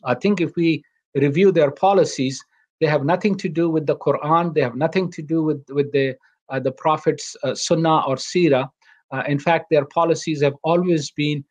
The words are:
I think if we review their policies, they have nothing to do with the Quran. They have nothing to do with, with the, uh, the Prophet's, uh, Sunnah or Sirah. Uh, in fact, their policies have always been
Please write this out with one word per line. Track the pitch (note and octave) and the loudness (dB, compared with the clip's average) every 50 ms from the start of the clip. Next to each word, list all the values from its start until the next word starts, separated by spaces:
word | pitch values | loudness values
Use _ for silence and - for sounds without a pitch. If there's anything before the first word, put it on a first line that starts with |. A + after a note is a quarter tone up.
| - B2+ B2 | -2 -4 -4
I | A#2+ - | -2 0
think | G3 G#3 F3+ | 0 0 0
if | E3+ D#3 - | -2 -4 -2
we | - E3+ E3 D#3+ D3+ - _ _ _ _ _ _ | 0 0 0 0 0 -4 _ _ _ _ _ _
review | C#3 C3+ C#3+ C#3 D#3 G3 G3 F#3 | 0 0 2 2 4 4 4 4
their | E3 D3+ C#3 | 4 2 2
policies, | C#3+ - - F#3+ G3+ G3 E3 - - - C3+ C3 C#3 - - _ _ _ _ _ _ _ | 0 0 2 2 4 4 2 2 0 -4 -4 -4 -4 -8 -14 _ _ _ _ _ _ _
they | D#3+ D3+ D3+ | -2 0 0
have | D3 C#3 D3 F3 | 0 0 0 0
nothing | F#3 - G#3+ F#3+ F#3+ - | 0 0 -2 -2 -2 -4
to | F#3 D#3 D#3+ | -6 -2 -2
do | E3+ E3+ D#3+ | -2 0 0
with | D#3+ D3+ | -2 0
the | C#3 D3 - - | -2 -4 -2 0
Quran. | - C3+ B2+ D3+ D3 D#3+ E3 E3+ F3 D3+ | -2 -2 -2 0 0 2 2 2 0 0
They | D3+ C#3 B2 | 0 0 0
have | A#2 B2 D3 | -2 -2 -2
nothing | E3 E3 F#3+ F#3+ E3+ - | 0 0 0 -2 -2 -6
to | - D#3 | -10 -8
do | C#3+ D#3+ D#3+ D#3 D#3 | -4 -2 -2 0 0
with, | D3+ C#3 C3+ _ C#3 C#3+ | -2 -4 -6 _ -2 -2
with | C#3+ C#3+ C#3+ | -2 0 0
the, | C#3 C3+ C3+ B2+ - _ _ _ _ _ _ | 0 0 0 -4 -8 _ _ _ _ _ _
uh, | C3+ C3+ B2+ | -8 -4 -4
the | C3+ B2+ - - | -4 -6 -2 -2
Prophet's, | D#3+ D#3 D3+ - E3+ D3 D3 - - - - - | 0 0 0 0 -2 -2 -2 -6 -14 -14 -8 -6
uh, | C3+ A#2 | -6 -6
Sunnah | G2+ - - F3 D#3+ D#3+ D#3+ D#3+ D#3 - C#3 | -6 -2 -2 0 2 2 2 2 2 2 0
or | C3+ | -4
Sirah. | C3 - - - F#3 F3+ D#3+ C#3 B2+ C3 C#3 _ _ _ _ - _ _ _ | -4 -6 -4 0 2 4 4 4 2 0 -2 _ _ _ _ -20 _ _ _
Uh, | C#3 C3+ C3 | -8 -6 -4
in | C3 C#3+ C#3+ | -2 -2 -2
fact, | - - E3+ D#3+ D#3+ - | 0 2 0 0 0 2
their | E3 D3+ C#3 C#3+ - F3 | 2 2 2 0 0 0
policies | E3+ E3 D#3+ C3+ - - D#3 D3 C#3+ | 2 2 2 0 0 -6 -2 0 0
have | C#3+ C3+ - _ D#3 | 0 0 -2 _ 0
always | E3+ F3 F3+ F3+ E3+ D#3+ C#3+ - _ - D3 | 2 2 2 2 0 0 -2 -6 _ -4 -2
been | D3 D3 D3 C#3+ _ | -2 -2 -4 -6 _